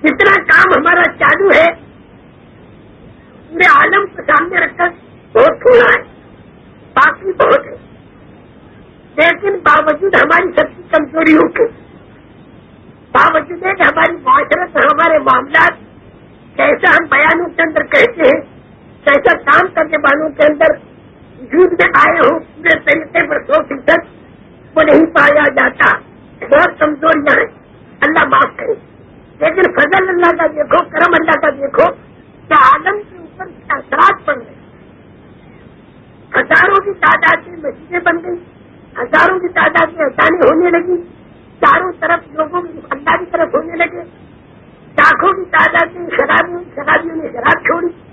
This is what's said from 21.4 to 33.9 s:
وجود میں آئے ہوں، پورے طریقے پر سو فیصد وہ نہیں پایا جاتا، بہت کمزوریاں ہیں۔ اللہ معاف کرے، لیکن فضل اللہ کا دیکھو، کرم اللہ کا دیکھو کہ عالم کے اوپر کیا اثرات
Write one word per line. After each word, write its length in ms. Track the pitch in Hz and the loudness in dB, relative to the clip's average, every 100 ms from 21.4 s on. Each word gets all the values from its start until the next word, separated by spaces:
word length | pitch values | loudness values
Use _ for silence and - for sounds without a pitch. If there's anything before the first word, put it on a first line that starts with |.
وجود 320 | 262 320 370 339 | -4 2 2 2
میں 80 | - - | 0 2
آئے 180 | 285 339 | 2 2
ہوں، 180 | 277 330 - | 2 0 -8
پورے 240 | - - 220 | -8 -2 -2
طریقے 420 | - - - 339 330 | 0 -2 -2 -4 -2
پر 140 | 294 - | -4 0
سو 160 | 302 - | -2 -2
فیصد 440 | 277 - 330 - - - - - - - 320 | -6 0 0 -2 -20 -20 -20 -20 -20 -6 -2
وہ 60 | 302 | 4
نہیں 180 | 294 330 | 4 4
پایا 300 | 285 285 294 285 269 | 2 2 2 0 0
جاتا، 340 | 269 - 262 - - - - - | -2 0 0 0 -6 -20 -20 -16
بہت 360 | - 285 349 - | 0 2 2 0
کمزوریاں 580 | 302 285 311 320 285 - | -4 0 0 0 0 0
ہیں۔ 120 | 466 - - - - - 294 | -2 -10 -20 -20 -20 -4 -2
اللہ 180 | 320 302 | 0 0
معاف 260 | - 571 - | 0 0 -4
کرے، 180 | 539 - - - - - - - | -8 -8 -10 -20 -20 -20 -20 -4
لیکن 300 | 294 330 359 - | -2 2 0 0
فضل 320 | 294 381 370 | 0 0 0
اللہ 240 | 349 349 339 | 0 0 0
کا 80 | 320 | -2
دیکھو، 240 | 302 294 349 349 | -2 -2 0 -2
کرم 240 | 311 349 330 | -2 0 0
اللہ 180 | 320 311 | 0 0
کا 80 | 302 277 | -2 -4
دیکھو 280 | 277 - - - - - - - - | -4 0 0 -2 -20 -20 -20 -20 0
کہ 100 | 311 | 2
عالم 360 | 269 294 320 415 415 | 4 2 0 -6 -10
کے 60 | 359 | -20
اوپر 280 | 330 - 370 | -20 -16 -18
کیا 300 | - - 277 | -18 -10 -10
اثرات 500 | - | -6